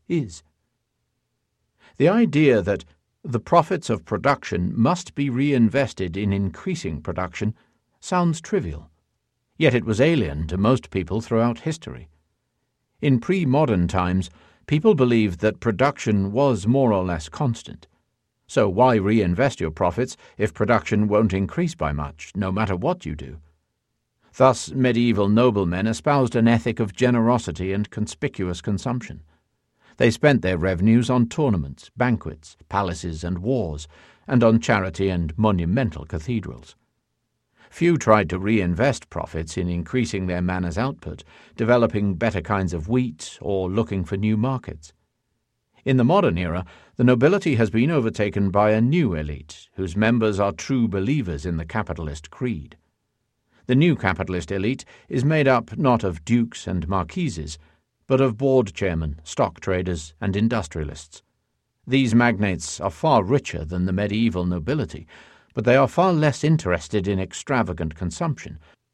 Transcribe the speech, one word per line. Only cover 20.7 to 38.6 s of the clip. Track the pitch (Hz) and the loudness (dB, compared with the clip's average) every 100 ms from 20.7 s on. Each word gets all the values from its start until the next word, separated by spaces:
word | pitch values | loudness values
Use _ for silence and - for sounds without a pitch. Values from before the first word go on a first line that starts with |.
| 113 - 104 107 | 0 2 0 2
won't | 104 107 | 2 2
increase | 95 95 - 175 | 0 -2 -2 -4
by | - 76 | -4 -4
much, | 73 73 80 - 95 | -4 -8 -12 -12 -6
no | 95 | -4
matter | 95 110 90 | -2 -2 -2
what | 131 180 73 | -4 -4 -8
you | 71 | -10
do? | 67 78 - _ _ _ _ _ _ _ _ - | -12 -18 -20 _ _ _ _ _ _ _ _ 2
Thus, | 131 113 - | 4 4 -4
medieval | 131 127 117 120 101 101 | -2 0 2 2 2 2
noblemen | 110 127 101 87 90 110 | 4 4 2 0 -2 -2
espoused | 110 147 143 120 117 | -2 0 0 0 2
an | 113 | 4
ethic | 117 120 113 | 4 0 -2
of | 104 | -4
generosity | - 123 120 113 123 92 78 92 | 0 2 2 2 0 -2 -6 -4
and | 98 104 | -4 -4
conspicuous | - 110 - 147 - 90 87 | -6 -8 -6 -8 -4 -6 -4
consumption. | - 98 131 123 - 76 - _ _ _ _ _ _ - | -4 -4 -4 -6 -8 -16 -20 _ _ _ _ _ _ 2
They | 120 | 2
spent | - 151 131 | 4 4 4
their | 92 90 | 2 0
revenues | 92 87 104 117 123 | 0 2 4 4 4
on | 127 117 | 2 0
tournaments, | - 143 92 69 - - - | 0 0 0 -4 -10 -18 -2
banquets, | 123 110 - - - _ _ | 0 0 -4 -14 -18 _ _
palaces, | 98 95 85 87 80 | -2 -2 -4 -6 -8
and | 87 90 | -6 -4
wars, | 104 131 87 73 - - - _ - | -2 -2 -4 -8 -12 -20 -20 _ -2
and | 123 | 4
on | 117 113 | 6 4
charity | - 104 92 90 98 | 2 0 0 -2 -2
and | 90 82 78 | 0 -4 0
monumental | 107 92 85 120 110 71 76 | 2 2 0 0 -2 -6 -10
cathedrals. | 85 76 117 76 58 - _ _ _ _ _ _ _ _ _ _ | -10 -6 -6 -8 -14 -20 _ _ _ _ _ _ _ _ _ _
Few | - 170 160 | -2 2 2
tried | - 107 87 | 4 4 4
to | 92 | -2
reinvest | 98 110 | 0 0